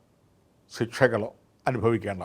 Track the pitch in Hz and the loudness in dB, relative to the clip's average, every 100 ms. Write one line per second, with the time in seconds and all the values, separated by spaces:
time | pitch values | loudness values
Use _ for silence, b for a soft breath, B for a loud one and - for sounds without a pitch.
0 | _ _ _ _ _ _ _ - 117 - | _ _ _ _ _ _ _ -6 -4 2
1 | 127 113 110 - _ _ - 123 113 113 | 2 2 -4 -10 _ _ -4 0 0 0
2 | 101 95 | -2 -8